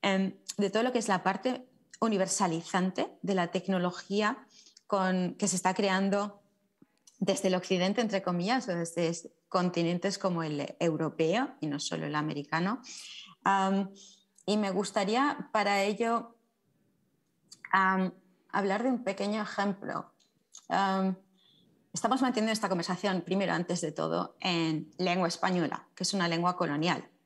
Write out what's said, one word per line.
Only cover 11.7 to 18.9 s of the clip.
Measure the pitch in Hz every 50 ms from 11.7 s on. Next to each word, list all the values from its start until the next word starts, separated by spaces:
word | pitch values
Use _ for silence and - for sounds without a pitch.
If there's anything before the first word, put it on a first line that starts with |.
| 143 147
solo | - - - 165 160
el | 151 147
americano. | 151 151 156 147 143 143 - - 160 175 190 220 262 - - - - - - - - - - - _ _
Am, | - 196 196 190 190 196 196 196 190 196 - - - - _ _ _ _ - _
y | - 202 214
me | 208 196
gustaría | 185 185 208 196 - 220 202 190 214 247 277 294 - - 196 -
para | _ 220 202 202 202 202 196
ello, | 202 214 202 233 233 233 233 226 - - _ _ _ _ _ _ _ _ _ _ _ _ _ _ _ _ _ _ _ _ _ _ _ - _ _ -
am, | - 190 190 190 190 190 185 185 - - _ _ _ _ _ _
hablar | - - 196 196 190 214 233
de | 262